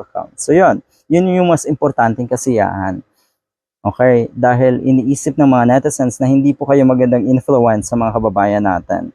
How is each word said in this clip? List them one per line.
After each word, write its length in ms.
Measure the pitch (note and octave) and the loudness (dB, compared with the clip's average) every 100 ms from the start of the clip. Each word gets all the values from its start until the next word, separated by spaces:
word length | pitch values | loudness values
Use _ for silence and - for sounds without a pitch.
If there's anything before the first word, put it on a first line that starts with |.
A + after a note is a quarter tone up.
account. 320 | G2+ G2 - _ | -14 -12 -14 _
So 80 | - | -2
yun, 320 | D#3 F3+ A2+ - _ _ | 2 2 0 -6 _ _
yun 240 | E3 F#3 | 0 0
yung 240 | F3+ F3+ | 0 0
mas 160 | D#3+ - | 0 -2
importanteng 560 | D3 D3 - A#2 A2+ A#2+ | -4 -4 0 -2 -2 -6
kasiyahan. 800 | B2 - A#2 F#2+ F#2+ F#2+ F#2 - _ _ _ _ _ _ _ G2+ | -4 -2 0 -2 -4 -6 -8 -14 _ _ _ _ _ _ _ -8
Okay, 480 | - B2+ A#2+ A2+ | 0 2 2 0
dahil 480 | - B2 B2 C3 B2 | -2 0 2 2 0
iniisip 560 | C3 C3 A#2+ C#3 - C#3+ | 0 0 0 -2 -4 0
ng 80 | C#3 | 2
mga 320 | B2+ A#2+ B2+ | 4 4 2
netizens 400 | D3 - B2+ - | 0 -2 -4 -2
na 80 | B2+ | 0
hindi 320 | C3+ C#3 C3+ | 2 2 -2
po 80 | C3+ | 0
kayo 160 | C#3 | 2
magandang 480 | C3 B2+ B2+ B2 A2 | 4 2 2 0 0
influence 640 | C3 - C3+ A#2 G#2+ G2+ | -2 2 2 2 0 -2
sa 0 | |
mga 160 | A#2+ A2+ A2 | -4 -2 -2
kababayan 480 | A2 G2 G2+ G#2 G2+ | -2 0 0 0 -2
natin. 480 | F2+ - F2+ E2 | -4 -4 -8 -8